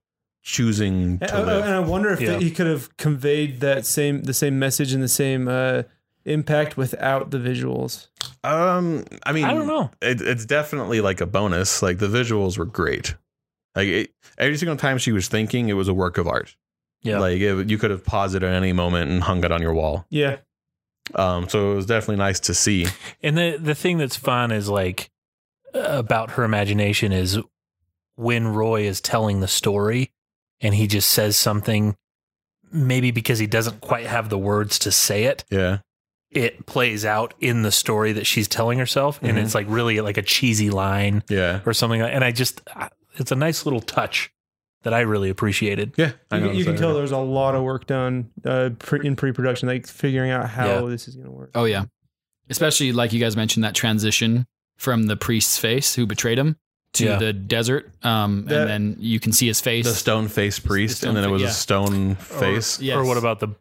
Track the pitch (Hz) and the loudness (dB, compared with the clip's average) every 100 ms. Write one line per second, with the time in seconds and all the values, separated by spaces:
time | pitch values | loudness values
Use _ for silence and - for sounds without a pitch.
0 | _ _ _ _ - - 117 104 101 92 | _ _ _ _ -8 0 0 2 0 0
1 | 90 90 - - - 202 202 190 165 185 | 0 -2 -2 -2 0 0 0 0 0 0
2 | 208 185 117 196 170 165 170 147 120 - | 0 0 0 0 -2 0 0 -2 -6 -4
3 | 156 143 143 151 147 127 139 135 - - | -2 0 0 0 0 -2 0 0 0 0
4 | 143 143 135 127 147 135 135 - 139 131 | 0 0 -2 0 0 2 0 0 0 0
5 | 127 - 135 131 123 127 131 127 117 _ | 0 0 0 0 0 0 0 0 -4 _
6 | _ _ - 156 147 151 151 - 127 - | _ _ -4 -2 2 0 0 -2 -4 -2
7 | 135 135 135 139 123 123 127 127 127 - | 0 0 -2 -4 -2 -2 -4 -4 -6 -8
8 | - - - - 131 160 180 180 175 156 | -14 -12 -12 -6 -2 0 2 2 0 -2
9 | - - - 156 156 311 294 311 156 - | -6 -10 -4 0 0 0 0 -2 -2 -2
10 | 120 123 - 123 110 147 151 147 101 113 | -2 0 -2 -2 0 -2 -2 -4 -2 0
11 | 101 92 90 98 104 85 95 - 95 90 | 2 0 0 0 0 0 0 0 0 0
12 | 101 117 120 107 95 92 85 - 85 67 | 0 0 0 0 0 -2 -6 -2 -2 -2
13 | - - _ _ _ _ _ 95 98 92 | -6 -10 _ _ _ _ _ -2 0 0
14 | 95 _ - - 135 151 170 147 143 131 | -2 _ -14 -2 0 0 -2 -2 0 0
15 | 127 107 87 107 107 123 117 98 95 92 | 0 0 0 0 0 0 0 0 0 0
16 | 90 90 85 - - - _ _ _ _ | 0 0 -2 -2 -4 -14 _ _ _ _
17 | 117 104 92 90 101 95 104 107 110 95 | -4 0 2 2 2 0 0 0 0 -2
18 | - 104 98 95 92 92 92 90 87 87 | -2 -2 0 0 0 2 2 2 2 0
19 | 73 90 87 90 85 82 82 80 78 78 | 0 0 0 0 2 0 0 0 0 -2
20 | - 151 139 139 _ _ _ _ _ _ | -4 -2 0 -2 _ _ _ _ _ _
21 | - - 95 90 87 107 101 101 95 113 | -8 -2 0 0 -2 0 0 0 0 0
22 | 104 101 98 92 - 90 - 98 87 - | 0 0 0 0 -2 0 2 2 0 -4
23 | - - 151 156 170 147 156 151 180 170 | -14 -6 -2 2 0 -2 -4 -2 0 0
24 | 135 - - 123 120 107 101 101 92 92 | -2 -2 0 2 2 0 0 0 0 -4
25 | - _ _ _ _ _ - 262 - 143 | -10 _ _ _ _ _ -10 -4 -2 -2
26 | 113 113 113 - 117 104 101 104 104 101 | 0 0 0 0 2 2 2 2 2 2
27 | 104 95 90 101 - _ _ _ _ _ | 2 2 0 -2 -4 _ _ _ _ _
28 | _ - 117 120 113 107 110 110 104 95 | _ -6 0 2 2 0 2 2 0 -2
29 | - 117 107 101 95 - 110 101 107 120 | 0 0 2 2 0 0 0 0 2 0
30 | 131 _ _ _ _ - 110 101 107 104 | -2 _ _ _ _ -4 2 4 4 2
31 | - - 107 101 - 104 110 107 104 101 | 2 2 2 2 2 0 0 2 2 -2
32 | _ _ _ _ _ _ _ 165 131 127 | _ _ _ _ _ _ _ -2 2 2
33 | 123 117 110 117 107 113 113 104 - 120 | 2 0 0 0 2 0 0 -4 -4 -4
34 | 113 120 110 101 98 104 104 - - - | -2 -4 -2 -2 0 0 0 -2 0 2
35 | - 104 120 139 - 98 90 98 - _ | 2 2 0 -2 -2 0 2 0 -6 _
36 | _ _ _ 147 117 - - 135 123 107 | _ _ _ 0 0 -2 -4 0 0 0
37 | 107 107 117 - 131 120 107 - - 107 | 0 0 0 -2 0 2 2 2 2 2
38 | 110 107 107 - 104 - 113 123 127 139 | 2 0 0 0 0 0 0 0 0 0
39 | 143 143 120 110 110 110 101 113 117 107 | 0 0 0 0 0 -2 0 0 2 2
40 | 104 101 104 - 127 107 104 98 95 98 | 0 -2 0 0 2 2 2 2 0 2
41 | 101 104 - 101 90 92 117 113 117 113 | 2 0 0 0 0 0 -2 0 2 0
42 | 117 135 123 117 120 - - - - _ | 0 0 0 0 -2 -4 -14 -12 -12 _
43 | _ - 131 131 156 156 156 123 - - | _ -8 -4 0 0 -2 -2 -2 -2 -2
44 | 107 - - _ _ _ _ _ 113 117 | -2 -2 -6 _ _ _ _ _ -2 2
45 | 113 107 95 95 107 98 104 101 107 - | 2 2 0 0 0 0 0 -2 -2 0
46 | 156 - - 104 196 190 175 160 165 151 | -2 -2 -4 -2 0 0 0 0 0 0
47 | 143 135 131 135 135 135 131 131 - 135 | 0 -2 0 0 2 0 -2 -4 -2 -2
48 | 127 127 117 - 131 131 127 120 - 147 | 0 -2 -6 -8 -2 0 -2 -4 -2 -2
49 | 143 131 135 123 127 123 127 127 - - | 0 -2 -2 0 -2 -2 -2 -4 -6 -4
50 | 143 131 131 127 117 113 123 120 120 120 | -2 0 0 -2 -4 -2 0 0 -2 -6
51 | - 131 131 131 131 117 117 98 101 _ | -10 -16 -16 -16 -6 0 2 2 -2 _
52 | _ _ _ _ - 127 156 151 135 120 | _ _ _ _ -8 0 2 2 2 2
53 | 120 117 117 104 113 113 110 - 113 110 | 2 2 2 2 0 2 0 2 2 2
54 | 107 - 113 120 123 _ _ - - 117 | 2 2 2 2 0 _ _ -8 0 2
55 | 107 104 - 113 - - 113 123 - - | 2 0 0 2 2 0 2 2 0 0
56 | 113 104 117 120 147 151 _ _ _ - | -2 0 0 2 0 0 _ _ _ 0
57 | 110 101 110 101 98 117 117 139 - - | 2 2 0 -2 0 0 2 0 -2 -4
58 | 120 110 104 101 110 147 110 107 104 - | 0 2 2 0 0 0 0 0 -2 -2
59 | 113 110 110 - 120 104 127 117 120 110 | -2 0 2 2 2 2 0 2 2 0
60 | - 110 107 110 101 - - 98 107 - | 2 2 0 0 0 0 0 0 0 -2
61 | - 107 98 98 120 104 - 98 101 98 | -2 0 2 2 0 -2 0 2 2 0
62 | 95 98 - - 95 104 107 - 135 131 | 0 -2 -4 -2 0 0 -2 -4 -2 0
63 | 127 123 117 110 110 101 | 2 2 0 -2 -4 -8